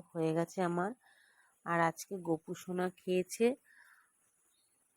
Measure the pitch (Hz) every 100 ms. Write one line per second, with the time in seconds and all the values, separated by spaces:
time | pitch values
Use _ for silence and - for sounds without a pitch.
0 | 180 170 160 160 170 - 180 175 185 254
1 | _ _ _ _ _ _ - 170 165 -
2 | - 196 170 160 - 175 - 180 185 -
3 | - 185 180 - 233 277 _ - - -
4 | _ _ _ _ _ _ _ _ _